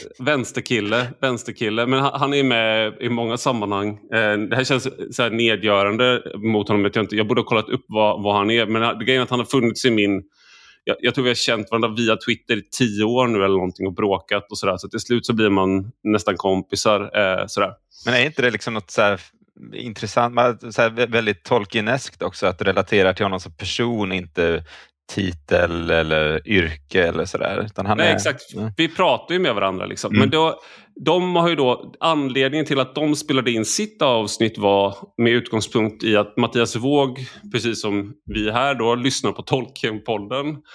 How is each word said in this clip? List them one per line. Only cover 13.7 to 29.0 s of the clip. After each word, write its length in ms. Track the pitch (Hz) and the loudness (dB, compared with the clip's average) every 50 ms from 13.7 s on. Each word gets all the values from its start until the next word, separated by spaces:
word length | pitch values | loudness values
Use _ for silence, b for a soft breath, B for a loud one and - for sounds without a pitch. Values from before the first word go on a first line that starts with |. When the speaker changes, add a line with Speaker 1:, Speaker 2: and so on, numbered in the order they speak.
| - - 95 | -4 -6 -6
Speaker 1:
och 60 | 95 87 | -6 -2
bråkat 520 | 110 107 98 95 90 - - 101 98 - - | -2 0 0 0 -2 -2 -4 -4 -4 -4 -6
och 60 | 104 | -10
sådär. 200 | - - 98 92 | -4 -2 -2 -2
Så 100 | 90 - 95 | -4 -6 -8
till 100 | - 110 | -8 -8
slut 260 | - - 120 117 - | -2 -2 -2 0 0
så 80 | - 117 | 0 0
blir 160 | 110 110 101 | 2 2 4
man 420 | 98 98 95 95 95 98 95 113 - _ - | 4 4 2 2 2 0 -2 -6 -12 _ -2
nästan 340 | 107 104 101 - 107 92 | 0 0 0 0 -2 -2
kompisar, 640 | 85 - 98 95 92 92 - 98 - - 110 107 101 101 - - 104 101 95 95 98 | 0 0 0 0 0 -2 -4 -6 0 2 2 2 2 0 -2 0 0 2 2 0 -2
eh, 80 | 98 | -4
sådär. 240 | 98 - 104 101 95 - - _ _ B B - | -4 -2 -2 -2 -2 -4 -10 _ _ B B -4
Speaker 2:
Men 80 | 120 127 | 0 2
är 120 | 120 127 | 2 2
inte 160 | 156 151 - | 0 0 0
det 100 | 123 123 | 0 0
liksom 220 | 107 104 - 120 113 | 0 -2 -6 -6 -6
något 180 | 107 - - | -6 -8 -4
så 100 | - 120 | 0 2
här 180 | 107 104 98 90 - - _ _ _ _ _ - - - - | 2 2 2 -2 -6 -14 _ _ _ _ _ -20 -20 -16 -14
intressant, 600 | - 123 120 101 - 117 104 - 123 117 120 120 | -12 -12 -12 -10 -8 -10 -2 0 0 0 2 2
men 360 | 120 123 123 113 - 120 117 104 | 2 2 2 0 -2 -8 -6 0
så 80 | - | 2
här 80 | 117 113 | 2 2
vä-, 220 | 113 117 123 120 | 2 0 -2 0
väldigt 320 | 113 117 113 107 98 - _ | 0 0 0 0 -2 -4 _
Tolkieneskt 800 | - 127 113 101 - - 113 107 110 131 139 - - - _ 87 | 0 0 0 0 0 -2 -2 0 0 -2 -2 -4 -10 -8 _ -6
också, 220 | 87 - - 101 | -6 -4 -2 -2
att 140 | 92 87 - | -2 -2 0
relatera 520 | 101 98 92 98 95 - 113 101 92 95 92 | 0 0 2 0 0 2 2 4 4 4 2
till 120 | - 104 | 0 -2
honom 140 | 98 95 90 | -2 -2 -4
som 160 | - 85 - | -8 -14 -14
person, 540 | - 101 92 - - 120 120 117 107 101 92 | -10 -8 -6 -2 -2 -2 0 0 -2 -2 -2
inte 520 | 95 90 87 80 - 87 85 82 82 80 80 B B B B B B _ _ - - | -4 -6 -6 -6 -2 0 2 2 0 0 -4 B B B B B B _ _ -8 -4
titel 760 | 104 98 90 85 - - - 92 87 87 85 85 85 85 85 | -4 -2 -2 -4 -8 -2 0 2 2 2 2 0 -2 0 2
eller 580 | 82 82 80 80 78 78 78 76 78 78 - | 2 2 2 2 2 2 2 2 0 -2 -2
yrke 560 | - 104 92 82 80 78 - - _ - 95 87 | 2 2 2 2 0 -4 -8 -10 _ 2 2 2
eller 180 | 85 82 80 80 | 2 2 -2 -4
sådär, 380 | - - - - - 98 - 110 | -4 -2 -2 -2 -2 -2 -4 -6
utan 200 | 107 - - 95 | -6 -6 -4 -2
han 120 | 101 107 | -2 0
Speaker 1:
Nej, 140 | 113 170 170 | 2 2 2
Speaker 2:
är 40 | - | 2
Speaker 1:
exakt. 260 | - - 156 135 - - - - | 2 0 -2 -4 -4 -10 -14 -10
Speaker 2:
Ja. 160 | 98 107 110 101 | -8 -8 -6 -2
Speaker 1:
Vi 100 | - 165 | -2 -2
pratar 460 | 156 - - | -2 0 0